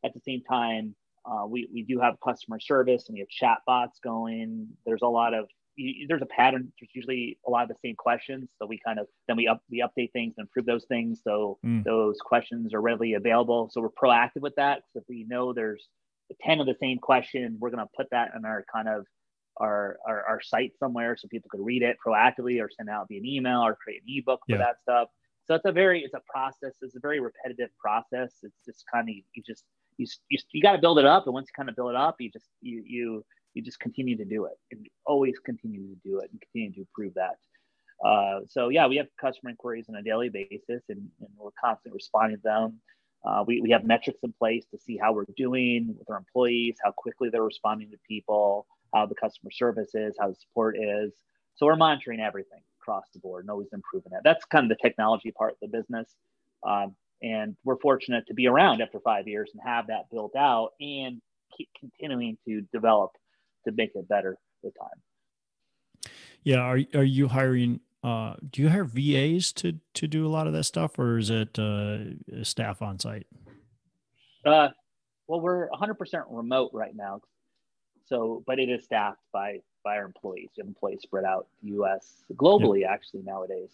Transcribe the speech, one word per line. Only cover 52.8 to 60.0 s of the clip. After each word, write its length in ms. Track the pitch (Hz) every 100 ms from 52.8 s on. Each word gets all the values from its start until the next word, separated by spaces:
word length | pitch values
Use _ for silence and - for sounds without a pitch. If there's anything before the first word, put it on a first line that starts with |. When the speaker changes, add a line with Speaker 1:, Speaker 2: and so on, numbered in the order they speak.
Speaker 1:
across 240 | - 98 98
the 60 | 92
board 240 | 92 90
and 60 | 95
always 180 | 104 101
improving 380 | 101 - 95 92
it. 100 | 92
That's 200 | 135 160 -
kind 180 | 156
of 120 | 120 110
the 60 |
technology 480 | 123 - 110 113 110
part 220 | - 110
of 60 | -
the 80 | 107
business. 480 | 113 107 117 110 _ _ _ _ _ 104
Um, 300 | 101 101 98 _ _
and 340 | 120 110 107 101
we're 160 | 131 127
fortunate 480 | 147 131 - 120 -
to 80 |
be 140 | 107 123
around 320 | 131 185 113
after 160 | 117 104
five 300 | 120 107 98
years 240 | 104 104
and 80 | 104
have 220 | 123 117 110
that 240 | 110